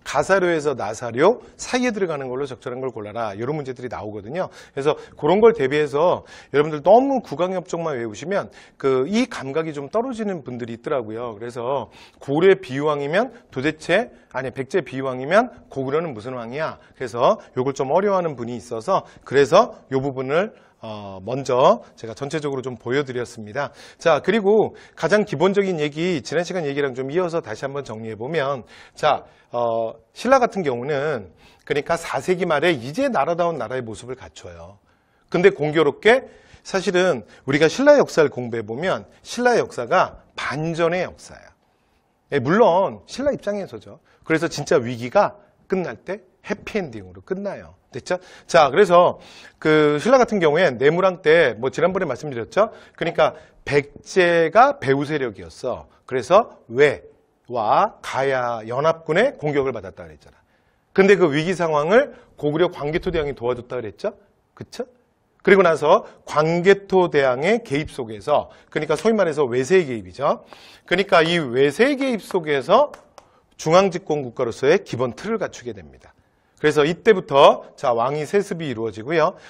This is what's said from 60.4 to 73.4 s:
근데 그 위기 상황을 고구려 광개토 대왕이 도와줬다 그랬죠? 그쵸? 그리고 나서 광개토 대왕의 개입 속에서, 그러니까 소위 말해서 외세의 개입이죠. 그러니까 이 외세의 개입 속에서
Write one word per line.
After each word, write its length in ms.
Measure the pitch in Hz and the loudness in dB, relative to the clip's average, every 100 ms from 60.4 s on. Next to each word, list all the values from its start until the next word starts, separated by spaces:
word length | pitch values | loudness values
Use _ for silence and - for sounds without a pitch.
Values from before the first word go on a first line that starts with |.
| _ _ _ _ _ | _ _ _ _ _
근데 240 | - 196 190 | 2 4 6
그 160 | 170 | 4
위기 220 | 143 160 | 2 -2
상황을 580 | 180 165 151 156 226 277 - _ - | -2 -2 0 2 2 2 -6 _ -6
고구려 320 | 147 156 170 | -4 0 0
광개토 440 | - 147 165 185 | -2 -6 -4 -4
대왕이 220 | 170 143 | -4 -4
도와줬다 420 | 127 120 120 113 127 | -4 -4 -4 -8 -10
그랬죠? 340 | 107 - - - _ _ _ | -10 -8 -10 -10 _ _ _
그쵸? 300 | - - - 254 _ _ _ _ _ | -20 -14 -14 -14 _ _ _ _ _
그리고 200 | - 196 | 4 4
나서 420 | 180 156 147 208 - - - | 4 2 4 2 0 -18 -6
광개토 840 | 143 156 175 180 196 196 190 175 | -2 0 2 2 2 2 0 2
대왕의 520 | 147 135 123 170 226 | 2 2 0 0 -2
개입 260 | - 143 151 | -2 -6 -6
속에서, 600 | - 113 107 98 143 101 - _ | -10 -10 -8 -2 0 -2 -12 _
그러니까 240 | 160 151 | -6 -2
소위 200 | 151 220 | 0 2
말해서 300 | 220 175 147 | 2 2 0
외세의 420 | 131 123 131 190 151 | 0 0 2 2 2
개입이죠. 580 | 117 92 90 147 233 - - - - - | -4 -10 -4 -2 -4 -8 -20 -20 -16 -2
그러니까 360 | 185 190 175 | -2 2 4
이 160 | 160 175 | 4 0
외세의 580 | 135 123 143 139 262 262 | 0 2 2 2 0 0
개입 260 | 269 220 | -2 -4
속에서 720 | - 190 156 143 127 220 285 - _ _ _ _ | -4 -6 -2 -2 2 2 2 -4 _ _ _ _